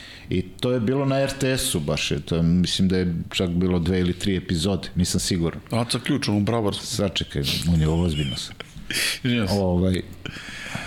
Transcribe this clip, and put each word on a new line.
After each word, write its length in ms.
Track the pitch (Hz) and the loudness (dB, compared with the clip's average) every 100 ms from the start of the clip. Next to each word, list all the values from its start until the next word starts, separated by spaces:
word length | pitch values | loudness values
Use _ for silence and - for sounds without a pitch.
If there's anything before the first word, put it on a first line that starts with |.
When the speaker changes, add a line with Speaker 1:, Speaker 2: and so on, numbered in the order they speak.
| - - - | -16 -14 -4
Speaker 1:
I 120 | 90 | -2
to 300 | - - 123 | -2 -4 0
je 80 | 127 | 2
bilo 240 | 107 139 | 2 2
na 140 | 135 135 | 2 2
R 120 | 135 | 0
T 200 | 135 131 | 0 0
S-u 300 | 131 - 87 | 0 0 -2
baš, 300 | 73 73 - | 0 -2 -2
je, 100 | 71 | -2
to 160 | - 82 | 0 2
je, 60 | |
mislim 460 | 82 90 85 - 92 | 4 4 2 2 2
da 100 | 92 | 2
je 160 | 90 82 - | 2 -2 -4
čak 200 | - 90 | -2 0
bilo 280 | 87 92 90 | 2 2 2
dve 220 | 82 92 | 2 2
ili 120 | 87 | 2
tri 220 | 87 101 90 | 0 0 0
epizode, 520 | - 85 101 92 - | 0 0 0 0 -2
nisam 260 | - 180 196 | 0 0 0
siguran. 400 | - 90 82 - - | 0 0 0 -4 -4
Speaker 2:
Aca 280 | 113 120 120 | -2 -2 -4
ključ, 280 | - 131 - | -2 0 2
on 80 | 104 | 2
u 40 | |
Bravarsku. 440 | 101 117 101 98 - | 2 2 0 -2 -4
Speaker 1:
Sačekaj, 560 | - 98 - - 73 67 - 85 | -2 0 -2 -4 -2 -2 0 2
on 140 | 80 | 4
je 80 | 78 | 4
ozbiljno 480 | 82 87 76 69 - | 4 2 0 -2 -4
sad. 180 | - - - - - - - - | -8 -12 -16 -14 -8 -4 -4 -2
Speaker 2:
Izvinjam 300 | 127 120 92 | 0 0 2
se. 60 | |
Speaker 1:
Ovaj, 480 | 101 92 87 92 90 - - - - - - - - | 2 4 4 4 2 -4 -10 -12 -12 -12 -12 -10 -10